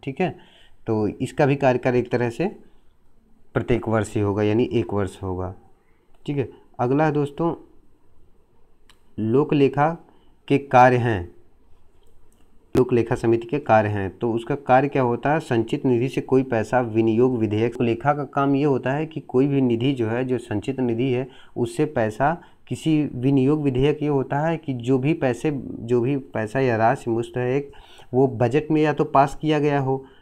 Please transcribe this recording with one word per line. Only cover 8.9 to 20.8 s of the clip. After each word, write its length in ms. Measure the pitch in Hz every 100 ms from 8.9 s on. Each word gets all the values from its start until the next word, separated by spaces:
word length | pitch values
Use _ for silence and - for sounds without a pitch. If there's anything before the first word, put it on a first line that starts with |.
| - - -
लोक 360 | 110 127 151
लेखा 520 | 151 139 143 151 170 - - - _ -
के 100 | 202
कार्य 380 | - 123 127 123
हैं, 360 | 120 101 85 - - _ - - - - - - - - - - _ 131
लोक 160 | 127
लेखा 220 | 120 113
समिति 320 | 123 117 117 -
के 120 | 147
कार्य 300 | - 110 104
हैं। 300 | 104 95 -
तो 140 | 120
उसका 220 | 113 113
कार्य 340 | 143 - 127 139
क्या 140 | 139
होता 300 | 123 120 139
है? 80 | 156
संचित 440 | - 117 113 143 135
निधि 220 | 120 131
से 120 | 139
कोई 220 | 135 131
पैसा 380 | 131 113 107 127
विनियोग 580 | 120 110 113 110 127 123
विधेयक। 380 | 107 107 120 117
तो 80 |
लेखा 280 | 117 113 139
का 120 | 147
काम 320 | 135 143 139 139
ये 80 |
होता 280 | 147 127 123
है 140 | 143 156
कि 140 | -
कोई 260 | - 123 143
भी 140 | 135
निधि 320 | 127 117 131
जो 160 | 131 110
है, 160 | 117
जो 140 | 131 123
संचित 420 | - 101 95 131